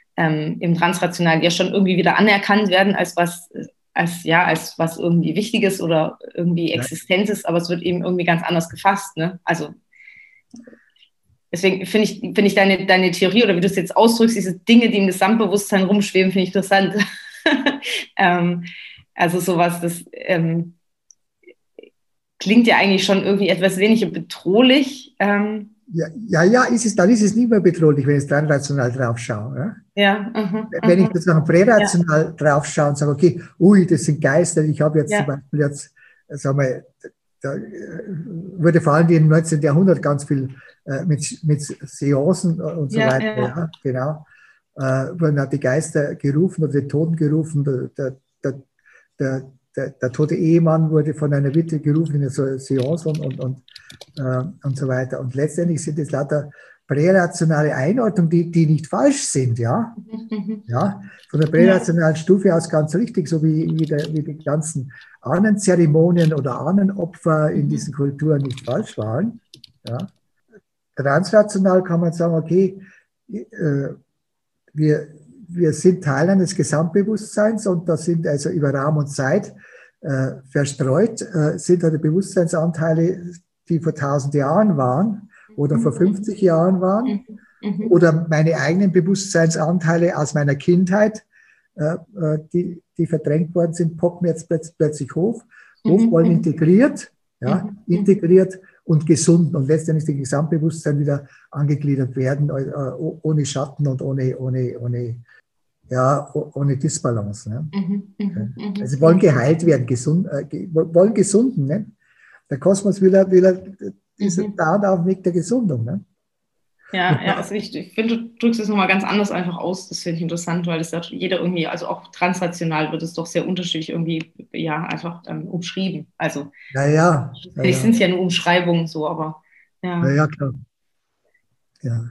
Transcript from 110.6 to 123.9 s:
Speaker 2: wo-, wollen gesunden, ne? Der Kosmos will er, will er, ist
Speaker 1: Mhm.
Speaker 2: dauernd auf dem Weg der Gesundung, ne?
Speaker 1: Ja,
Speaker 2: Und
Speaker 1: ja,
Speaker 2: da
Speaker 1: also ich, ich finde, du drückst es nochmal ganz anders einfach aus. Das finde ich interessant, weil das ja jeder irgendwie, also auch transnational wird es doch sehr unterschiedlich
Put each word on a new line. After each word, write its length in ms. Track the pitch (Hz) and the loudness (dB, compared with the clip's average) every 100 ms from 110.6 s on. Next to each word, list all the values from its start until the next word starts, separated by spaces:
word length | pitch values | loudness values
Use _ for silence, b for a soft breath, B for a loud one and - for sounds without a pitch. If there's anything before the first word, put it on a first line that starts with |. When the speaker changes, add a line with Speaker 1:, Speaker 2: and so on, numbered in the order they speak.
| 190 | -4
Speaker 2:
wo-, 200 | 160 165 | -2 2
wollen 200 | 170 202 | 4 4
gesunden, 520 | 220 190 202 254 233 135 | 2 2 2 2 0 -2
ne? 200 | 196 - _ b b b b - | -4 -8 _ b b b b -10
Der 80 | 135 | -2
Kosmos 400 | 175 190 202 196 | 2 2 0 2
will 140 | 190 | 4
er, 160 | 190 190 | 6 6
will 160 | 185 185 | 6 4
er, 160 | 185 - - 202 - _ - | 2 -6 -14 -14 -14 _ -4
ist 200 | 202 175 | -2 -2
Speaker 1:
Mhm. 180 | 208 202 | -4 -2
Speaker 2:
dauernd 300 | 160 202 202 | 0 0 2
auf 140 | 185 | 0
dem 60 | 175 | 0
Weg 160 | 190 | -2
der 80 | 180 | -2
Gesundung, 540 | 175 156 247 208 127 113 | -2 -2 -2 -2 -4 -4
ne? 180 | 196 - _ _ _ _ _ _ _ _ | -8 -10 _ _ _ _ _ _ _ _
Speaker 1:
Ja, 200 | 190 180 | -2 0
Speaker 2:
Und 80 | 147 | 0
Speaker 1:
ja, 60 | 185 | -2
Speaker 2:
da 100 | - | -4
Speaker 1:
also 180 | - 208 | -4 -8
ich, 180 | - | -8
ich 200 | - - - | -12 -10 -4
finde, 220 | 226 233 | -2 -2
du 120 | - - | -6 -2
drückst 220 | 233 226 | 0 0
es 80 | 208 | 0
nochmal 220 | 202 185 | 0 2
ganz 160 | 196 - | 0 0
anders 260 | 202 202 | 0 0
einfach 260 | 180 175 175 | -2 -4 -6
aus. 300 | 170 190 - | -6 -8 -10
Das 120 | - | -10
finde 180 | 180 165 | -6 -6
ich 60 | |
interessant, 440 | 165 170 170 170 170 | -6 -6 -4 -4 -4
weil 100 | 160 | -4
das 120 | 165 | -6
ja 80 | 170 - | -8 -8
jeder 300 | - 180 180 | -6 -4 -2
irgendwie, 260 | 180 180 156 | -2 -2 -4
also 220 | 170 - | -6 -8
auch 240 | 175 - | -10 -12
transnational 800 | - 180 180 175 170 165 156 151 | -4 -2 -2 -4 -4 -4 -2 -4
wird 100 | 160 | -6
es 120 | 165 | -8
doch 120 | - 170 | -8 -6
sehr 220 | 175 165 | -4 -4
unterschiedlich 440 | 185 170 160 160 | -4 -4 -6 -6